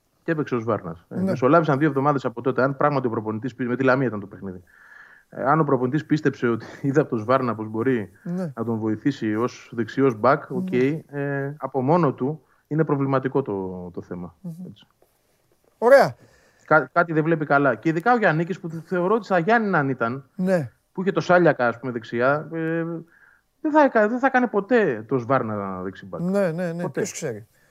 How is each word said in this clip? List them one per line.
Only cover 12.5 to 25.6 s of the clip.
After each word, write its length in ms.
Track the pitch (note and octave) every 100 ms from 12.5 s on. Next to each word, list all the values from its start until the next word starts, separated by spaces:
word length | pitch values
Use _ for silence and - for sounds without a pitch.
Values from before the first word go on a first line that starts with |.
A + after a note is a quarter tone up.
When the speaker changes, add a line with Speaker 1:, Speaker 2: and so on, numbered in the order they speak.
| _ -
Speaker 1:
είναι 160 | D3+
προβληματικό 580 | D#3 D3 C#3 C3+ C3 C#3
το, 480 | B2+ G2+ F#2 F#2 F2+
το 100 | E2+
θέμα. 320 | F#2 F2+ F2 -
Speaker 2:
Μμμ. 260 | F3+ E3 F#3
Speaker 1:
Έτσι. 180 | G2+ _ _ _ _ _ _ _ _ _ -
Speaker 2:
Ωραία. 380 | A3 C4+ F3 - - _ _ _
Speaker 1:
Κά-, 220 | - D#3 C3
κάτι 200 | - E3+
δεν 100 | D#3
βλέπει 240 | D#3 E3 D3
καλά. 280 | C#3+ C#3+
Και 140 | A2+ D#3+
ειδικά 240 | D#3+ G3
ο 40 | B3
Γιάννικης, 420 | G3+ D#3 E3+ F#3+
που 80 | E3+
θε-, 100 | D#3+ D#3
θεωρώ 280 | F#3 F3
ότι 120 | A3+ G3
σαν 160 | F#3
Γιάννη 340 | E3 A#3 G#3+ F3
αν 120 | C#3
ήταν, 360 | B2+ A#2 C3 - -
Speaker 2:
Ναι. 340 | F#3 F#3 B2+ - _
Speaker 1:
που 80 | -
είχε 100 | F#3+
το 80 | G3
Σάλιακα, 480 | - F3+ E3 C3+ B2
ας 100 | A#2
πούμε, 140 | C3+
δεξιά, 560 | A#2+ A2 A#2 B2 D3 D#3
ε, 320 | E3 D#3+ E3 E3 E3+ - _ _ _ _ _
δεν 120 | D#4
θα 100 | D4+
έκα-, 260 | C#4+ A#3 G#3+
δεν 100 | B3
θα 80 | C4
έκανε 200 | C4 B3
ποτέ 580 | G#3 G3 B3 F#3+ A2 A2
το 100 | C3+
Σβάρνα 600 | A#2 C3+ A2+ G#2